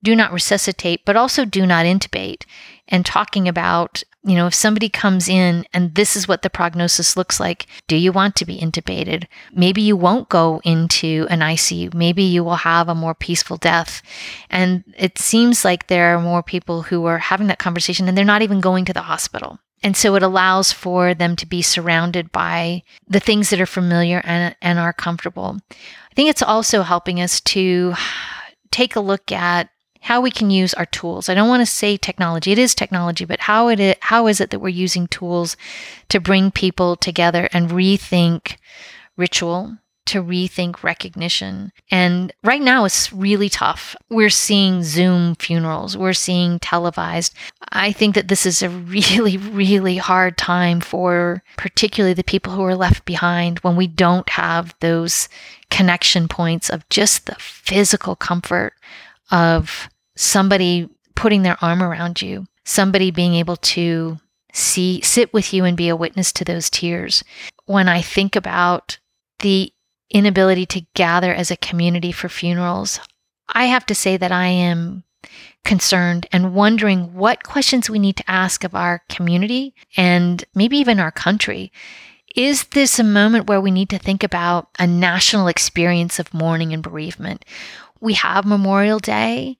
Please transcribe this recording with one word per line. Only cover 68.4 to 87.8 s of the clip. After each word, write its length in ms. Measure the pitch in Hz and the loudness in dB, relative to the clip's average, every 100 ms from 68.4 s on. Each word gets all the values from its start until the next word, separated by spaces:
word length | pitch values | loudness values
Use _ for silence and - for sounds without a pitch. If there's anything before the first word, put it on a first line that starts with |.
| 185 175 175 180 - - _ _ _ - | -2 0 0 0 -6 -16 _ _ _ -4
the 320 | 202 190 185 _ _ _ _ | 0 2 0 _ _ _ _
inability 560 | 202 202 190 190 185 180 | 2 4 4 4 2 -2
to 200 | 185 165 - | -8 -6 -2
gather 380 | 170 175 180 | 0 2 0
as 180 | 170 175 | 0 -4
a 60 | 175 | -6
community 540 | - 175 175 175 175 | -4 0 0 0 -4
for 180 | - 175 | -6 -10
funerals, 680 | - 170 175 175 185 - - - _ _ _ - | -6 -4 -2 -2 -4 -6 -8 -12 _ _ _ -4
I 160 | 226 247 | 0 2
have 200 | 254 - | 0 -2
to 80 | 208 | -2
say 220 | 196 190 | 0 0
that 140 | 180 | 0
I 160 | 180 180 | 0 0
am 560 | 180 175 170 170 185 - _ - - - _ - | 2 0 -2 -4 -10 -18 _ -20 -20 -20 _ 0
concerned 640 | 190 - 185 175 175 - | 0 2 2 2 -2 0
and 220 | 185 185 | 0 0
wondering 600 | 190 208 226 214 185 175 | 2 2 2 2 0 -2
what 300 | 185 208 247 | 0 0 0
questions 460 | - 285 269 262 220 | -4 -2 0 0 0
we 100 | 214 | 0
need 160 | 196 196 | 0 0
to 160 | - | -2
ask 320 | 185 185 - | 0 0 -4
of 100 | 185 | -6
our 300 | - 175 175 - | -4 -2 -4 -8
community 640 | - 175 175 208 247 269 - _ - | -4 0 0 0 -2 -6 -12 _ 0
and 480 | 180 175 175 175 - 190 | 2 4 2 -2 -4 0
maybe 220 | 233 285 | 2 2
even 220 | 247 208 | 2 2
our 120 | 160 | 0
country. 600 | - 170 208 - - 190 - - - - _ - - | -2 -2 0 -2 -6 -10 -16 -20 -20 -20 _ -8 -2
Is 300 | 269 277 - | 0 0 0
this 340 | 285 269 - | 0 2 4
a 40 | |
moment 440 | 214 202 208 226 - | 4 6 6 4 2
where 120 | 196 | 2
we 120 | 190 | 2
need 180 | 185 196 | 0 0
to 100 | 190 | -4
think 240 | - 196 | -2 -2
about 460 | 202 175 175 175 - - | -2 -2 0 -2 -4 -2
a 80 | 180 | 0
national 600 | 175 180 185 - 214 180 | 2 2 2 2 2 0
experience 720 | - - 180 175 175 175 - | 0 -2 0 0 0 -2 -6
of 140 | 165 | -6
mourning 380 | 160 165 165 160 | -4 -2 -2 -2
and 100 | 160 | -6
bereavement? 600 | 170 156 160 - 190 208 - - - - | -8 -10 -10 -10 -12 -12 -16 -20 -18 -20